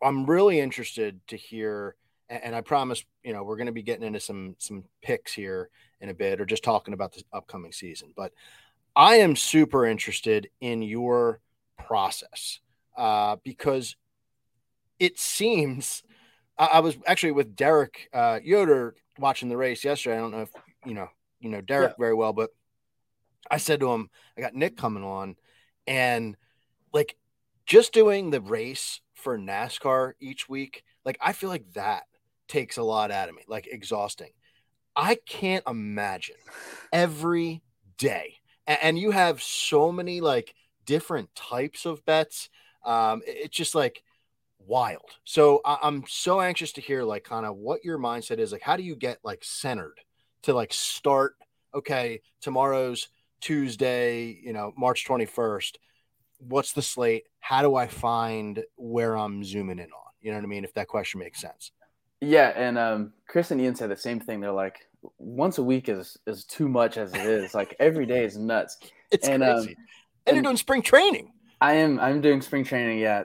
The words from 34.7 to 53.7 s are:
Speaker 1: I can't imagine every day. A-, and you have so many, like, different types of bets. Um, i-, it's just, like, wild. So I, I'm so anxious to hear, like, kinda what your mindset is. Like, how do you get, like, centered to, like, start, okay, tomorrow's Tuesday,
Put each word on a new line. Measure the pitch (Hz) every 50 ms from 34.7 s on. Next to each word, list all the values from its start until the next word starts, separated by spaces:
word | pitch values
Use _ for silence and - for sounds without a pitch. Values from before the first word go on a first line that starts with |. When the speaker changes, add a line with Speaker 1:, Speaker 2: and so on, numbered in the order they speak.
| _ _ _ _ -
Speaker 1:
I | 143 151 196 240 233 -
can't | - - - 196 185 190 185 -
imagine | 131 120 113 104 104 104 104 104 101 95 90 - - - _ _ - - - - - - - - -
every | - 170 175 170 156 147 160 170 170 170 170 165 160 160 - _ _ _ _ 98 _ -
day. | 135 131 101 85 78 - - - _ _ _ _ _
A-, | - 151 139 151
and | 160 160
you | 170 196 214
have | 202 196 180 170 156 127 -
so | - - - - - 156 143 151 170
many, | 175 180 175 180 175 175
like, | 165 151 135 120 - - - _ _ _ _ _ _
different | - 143 156 - - 175 135 98 - -
types | - - - 120 123 139 151 - - -
of | 170 160 147 _
bets. | - 156 160 156 - - - - - _ _ _ _ _ _ -
Um, | 120 117 117 113 110 113 113 -
i-, | - 127 131 151
it's | 156 -
just, | - 165 - -
like, | 160 135 120 - - _ _ _ _ _ _ _ _ _ _ _
wild. | _ 98 92 117 127 120 107 82 - - - - - -
So | - - 160 151 147 143 147 -
I, | 143 147 139 151
I'm | 151 147 139 127
so | - - - - 180 185 196
anxious | 185 180 175 - 170 151 -
to | 143
hear, | - - 139 131 123
like, | 110 104 101 - -
kinda | 117 113 110 107 101
what | 98 104 123 165 - -
your | 175 165 143
mindset | 127 120 117 120 113 - 120 113
is. | 110 98
Like, | 104 101 -
how | 143 165
do | 180 185
you | 175 156
get, | 113 127 123 120 - -
like, | 107 98 - -
centered | - - - - 135 123 101 85 76 - - - _ _ _ _ _ _ _ -
to, | - 131
like, | 123 110 - -
start, | - - - - - - 143 139 135 135 139 - _ _ _ _ _ _ _ -
okay, | 143 - - 143 127 123 120 113 110 _ _ _ _
tomorrow's | - 143 131 127 135 139 135 131 127 127 123 117 - - _ _ _ _ _ _
Tuesday, | - - 156 147 139 127